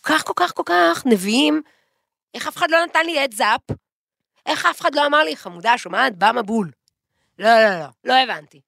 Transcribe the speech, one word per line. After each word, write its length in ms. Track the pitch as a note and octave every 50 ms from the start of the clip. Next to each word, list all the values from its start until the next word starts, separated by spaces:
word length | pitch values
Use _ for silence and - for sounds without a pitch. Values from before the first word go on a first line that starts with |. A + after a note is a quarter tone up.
| -
כך, 220 | - D4+ D#4 -
כל 60 | - E4
כך, 160 | - F4+ E4+ -
כל 80 | - F4
כך 360 | - F4 F4 F4 E4+ E4+ - -
נביאים, 560 | C4 A3+ F#3+ F3+ G3+ A3 B3+ D4 D4+ D4+ D#4 D4 _ _ _ _ _ _ _ _ _ _ _ _ _ -
איך 120 | - - D#4
אף 80 | D4+
אחד 140 | - F4+ E4
לא 140 | D#4+ E4 E4+
נתן 220 | E4+ - D#4+ E4
לי 180 | E4 E4+ C#4+ C#4
heads 140 | C4+ A3 G#3
up? 360 | A#3+ G#3 A3+ - - - - - _ _ _ _ _ _ _ _ _ _ _ _ -
איך 200 | - D4+ C#4+ -
אף 140 | F4 D#4 -
אחד 140 | - E4+ C#4
לא 120 | D4+ D4
אמר 180 | D4 C#4+ D4+ D#4
לי, 120 | D#4 D4
"חמודה, 420 | - - F#3+ F3 F3 E3+ A3+ A#3+ A#3+
שומעת? 380 | - F3+ E3+ G#3 B3+ C4 G#3
בא 160 | E3+ F#3+ G#3+ A#3
מבול." 360 | B3 A3+ F#3+ A3+ A3+ G3+ D#3 C3 _ _ _ _ _ _ _ _ _ _ _ _ -
לא, 100 | F#3+ A3
לא, 320 | A#3 A3+ A3 G#3 F#3+ E3+
לא, 60 | D#3 C3+ - _ -
לא 100 | A#3+ B3+
הבנתי. 460 | C4 C4 A#3 F#3+ D#3 D3+ - _ C#3+ _